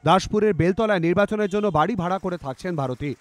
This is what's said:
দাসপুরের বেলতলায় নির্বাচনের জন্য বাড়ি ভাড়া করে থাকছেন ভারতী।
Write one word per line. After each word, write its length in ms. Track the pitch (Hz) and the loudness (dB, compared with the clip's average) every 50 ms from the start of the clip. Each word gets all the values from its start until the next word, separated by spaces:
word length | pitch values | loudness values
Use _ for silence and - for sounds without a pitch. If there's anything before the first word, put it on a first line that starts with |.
| - | 6
দাসপুরের 480 | 147 175 190 - - - 214 202 214 202 | 6 4 4 4 0 0 2 2 2 2
বেলতলায় 460 | 151 160 175 185 - 226 214 208 185 | 2 2 2 2 0 0 0 0 0
নির্বাচনের 500 | 165 165 175 190 202 202 220 208 214 196 | 2 2 2 2 0 0 0 -4 -4 -2
জন্য 180 | 180 208 208 | -2 -2 -2
বাড়ি 280 | 208 160 151 156 196 240 | 0 2 2 2 2 0
ভাড়া 220 | 196 170 175 185 196 | -4 -2 -4 -4 -4
করে 180 | - 190 175 | -4 -6 -8
থাকছেন 380 | 170 - 139 131 - - 185 175 | -6 -8 -10 -12 -8 -8 -6 -4
ভারতী। 360 | 151 139 127 127 - 147 147 120 _ | -4 -4 -4 -6 -6 -8 -8 -8 _